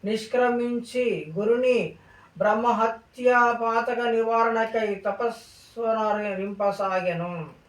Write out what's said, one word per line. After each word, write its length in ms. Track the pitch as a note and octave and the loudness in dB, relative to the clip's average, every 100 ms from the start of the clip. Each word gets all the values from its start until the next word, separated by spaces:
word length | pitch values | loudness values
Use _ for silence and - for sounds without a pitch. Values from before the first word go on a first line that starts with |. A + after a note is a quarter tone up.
| G3 | -2
నిష్క్రమించి 1200 | A3 A3 B3 B3 A#3+ A#3+ A#3+ A#3 B3 A#3+ F3+ D3+ | -4 -2 2 2 2 -2 -4 -4 -2 0 -2 -6
గురుని 640 | D#3+ G#3 A#3+ B3+ A#3+ E3+ - - - - - | -4 0 2 2 2 0 -8 -20 -20 -20 -2
బ్రహ్మహత్యా 1120 | G3+ G#3+ A#3+ G#3+ A3+ - _ - B3 B3 A#3+ | 2 2 2 2 0 -2 _ 0 4 6 4
పాతక 480 | A#3 A3+ A3+ A#3 A#3 | 2 0 0 0 -2
నివారణకై 960 | A#3 A3+ A3+ A3+ A#3 A3+ A3+ A3+ G#3+ F#3+ | 0 0 2 2 2 2 0 0 -2 -2
తపస్సునరింపసాగెను. 2500 | G#3 G3 A#3 - - - - - A3+ A3 G#3+ G#3 G#3 F#3+ G3 G3+ G3+ G3 G3 F#3 F3+ E3+ F3 F3 D3+ - | -4 -2 -4 -4 -16 -20 -20 -6 -2 0 0 0 -2 -4 -6 -2 -2 0 -2 0 -2 -2 -4 -6 -10 -16